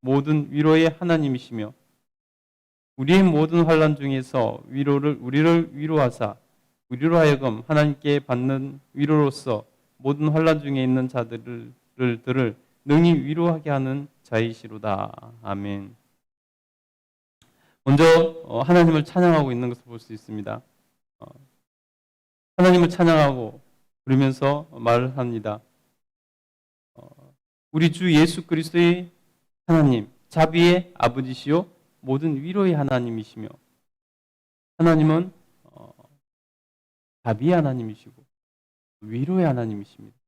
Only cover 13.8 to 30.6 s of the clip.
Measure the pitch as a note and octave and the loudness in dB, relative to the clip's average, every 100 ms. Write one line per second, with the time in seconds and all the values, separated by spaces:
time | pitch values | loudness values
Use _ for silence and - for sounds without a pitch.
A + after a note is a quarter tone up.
13.8 | C3 C3+ C#3+ _ _ A2+ A2+ A2+ A2 A2 | -4 -8 -10 _ _ -4 -4 -6 -18 -12
14.8 | G#2+ G2 G#2 - A2+ A#2 A2 G2 G2+ G2+ | -6 -6 -8 -14 -20 -18 -10 -10 -8 -10
15.8 | G2 A2+ _ _ _ _ _ _ _ _ | -14 _ _ _ _ _ _ _ _ _
16.8 | _ _ _ _ _ _ _ _ _ _ | _ _ _ _ _ _ _ _ _ _
17.8 | - C#3+ E3 E3 E3 - - A#2 C3 F3 | 0 4 6 6 4 -4 -10 -6 2 6
18.8 | E3 D#3 D3+ F#3 F3+ D#3+ C#3 A#2+ B2 A#2+ | 6 4 -2 0 2 2 0 -4 -6 -8
19.8 | _ A#2 _ A2 - G#2+ G#2 A2 _ _ | _ -20 _ -20 -14 -12 -10 -12 _ _
20.8 | _ _ _ _ - - C3+ _ _ _ | _ _ _ _ -20 -20 _ _ _ _
21.8 | _ _ _ _ _ _ _ - F#3 F3+ | _ _ _ _ _ _ _ 2 4 6
22.8 | E3+ F3 E3+ D#3+ C#3+ B2+ A2 - _ _ | 4 2 4 4 2 0 -10 -14 _ _
23.8 | _ _ - C3 C3+ C3 C#3 D3 D#3 - | _ _ 0 2 2 0 -2 -2 -8 -6
24.8 | A#2 A#2 B2+ C3 B2 A#2 G#2 G#2 _ _ | 0 0 0 -6 -6 -6 -8 -10 _ _
25.8 | _ _ _ _ _ _ _ _ _ _ | _ _ _ _ _ _ _ _ _ _
26.8 | _ _ - _ C#3 _ _ _ _ D#3 | _ _ -20 _ _ _ _ _ _ 0
27.8 | D#3+ E3 F#3 D3+ E3 E3+ - D#3+ D#3+ E3+ | 0 0 2 4 4 0 -6 -6 -2 2
28.8 | E3+ F3 F3+ _ _ _ _ _ - E3 | 2 2 -4 _ _ _ _ _ 0 2
29.8 | D3 A#2+ G#2 _ _ D#3+ D#3+ E3 | 4 2 -4 _ _ 0 0 4